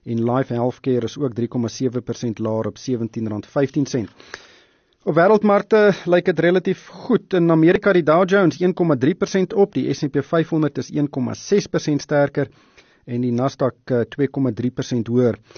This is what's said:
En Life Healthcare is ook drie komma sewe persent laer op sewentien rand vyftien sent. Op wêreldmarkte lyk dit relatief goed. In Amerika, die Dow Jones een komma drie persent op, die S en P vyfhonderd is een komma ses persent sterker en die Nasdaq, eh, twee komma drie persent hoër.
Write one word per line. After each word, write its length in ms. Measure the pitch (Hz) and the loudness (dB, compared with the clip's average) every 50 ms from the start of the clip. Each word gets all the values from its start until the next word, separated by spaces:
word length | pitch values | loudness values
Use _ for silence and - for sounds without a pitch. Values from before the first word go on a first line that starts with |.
| - | -10
En 200 | - 117 117 113 | -8 -4 -2 -2
Life 300 | 120 120 131 135 - 123 | 0 0 0 -2 -2 -2
Healthcare 500 | 120 120 127 123 - - 135 127 120 113 | -2 -2 -4 -4 -4 -4 -2 -2 -2 -2
is 140 | 110 - 127 | -4 -6 -6
ook 160 | 143 131 107 | -6 -6 -4
drie 140 | 104 120 117 | -4 -6 -4
komma 200 | - 131 120 113 | -4 -4 -4 -4
sewe 340 | - - 131 127 113 123 | -4 -4 -4 -4 -4 -6
persent 380 | 117 - 117 - - 120 107 - | -8 -8 -8 -6 -6 -6 -6 -4
laer 280 | 110 110 110 110 110 104 | -4 -4 -4 -4 -4 -6
op 100 | 92 - | -8 -10
sewentien 500 | - - 127 113 117 117 - 117 113 107 | -8 -6 -4 -4 -4 -6 -6 -6 -6 -6
rand 180 | 107 104 - | -6 -8 -8
vyftien 400 | - - 151 139 135 - 156 139 | -6 -4 -2 -2 -2 -2 -2 -4
sent. 240 | - - 131 104 - _ - - - - - - - _ _ _ _ _ _ _ _ _ _ - | -2 -2 -4 -6 -6 _ -18 -20 -20 -20 -20 -20 -20 _ _ _ _ _ _ _ _ _ _ -6
Op 120 | - 160 | -2 2
wêreldmarkte 800 | 160 170 196 214 208 208 214 202 208 208 - 226 214 208 208 185 - - | 4 4 4 4 4 4 4 2 2 2 2 2 4 4 4 2 2 0
lyk 200 | 175 180 180 175 | 2 2 2 2
dit 140 | 185 180 151 | 2 0 2
relatief 480 | 160 170 180 180 175 190 185 - - - | 2 2 2 2 0 -2 -4 -6 -8 -20
goed. 460 | - - - - 247 190 - - - | -20 -10 -2 0 0 0 0 0 0
In 160 | 180 170 170 | 2 4 4
Amerika, 440 | 165 160 160 165 185 196 - 208 190 | 4 6 6 6 4 4 2 2 2
die 100 | 180 165 | 2 4
Dow 260 | 139 151 170 196 175 | 4 4 4 4 4
Jones 320 | 190 202 196 160 - - | 4 4 4 4 2 2
een 120 | 180 180 180 | 0 -2 0
komma 220 | - 180 170 147 | 0 0 0 2
drie 200 | 123 120 135 185 | 2 2 0 0
persent 380 | - 196 - - 196 185 175 - | 0 -2 -2 0 0 -2 0 2
op, 200 | - 196 202 - | 2 0 2 0
die 180 | 143 127 139 143 | -2 -2 -2 -2
S 100 | - - | -2 -4
en 60 | 147 | -4
P 80 | - 143 135 | -2 -4 -4
vyfhonderd 540 | - - 165 160 - - 160 156 143 - 131 | 0 0 0 0 0 0 0 0 -2 -2 -6
is 140 | 127 - - | -8 -6 -4
een 160 | 151 143 143 | -4 -2 -2
komma 240 | - 143 127 113 113 | -2 -4 -4 -4 -6
ses 340 | - - - 202 208 - - | -8 -4 0 0 0 0 0
persent 340 | - 165 - - 151 139 | -4 -4 -2 -2 -4 -4
sterker 460 | - - 151 147 143 139 - 151 139 - _ _ _ _ _ _ _ _ _ _ _ | -2 -2 0 0 0 0 0 -4 -6 -6 _ _ _ _ _ _ _ _ _ _ _
en 160 | - 120 120 | -8 -6 -4
die 100 | 123 123 | -2 -2
Nasdaq, 420 | 120 117 127 139 - - 147 123 - _ _ | 0 0 -2 -2 -2 -2 -2 -4 -4 _ _
eh, 160 | - 131 120 | -2 -2 -2
twee 260 | 113 - - - 143 131 | -2 -2 -4 -2 -4 -2
komma 240 | - 143 135 127 | -2 -2 -2 -2
drie 180 | 110 95 123 123 | -2 -4 -4 -6
persent 380 | 120 - 131 - 131 120 107 113 | -4 -6 -8 -4 -4 -4 -4 -2
hoër. 280 | 117 123 127 120 104 - _ _ - | 0 2 2 2 0 -2 _ _ -20